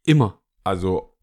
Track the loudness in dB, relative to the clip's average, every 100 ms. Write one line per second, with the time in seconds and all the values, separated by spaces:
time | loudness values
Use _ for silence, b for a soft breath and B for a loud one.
0 | 0 2 2 -4 _ _ -6 -4 -2 -4
1 | -6 _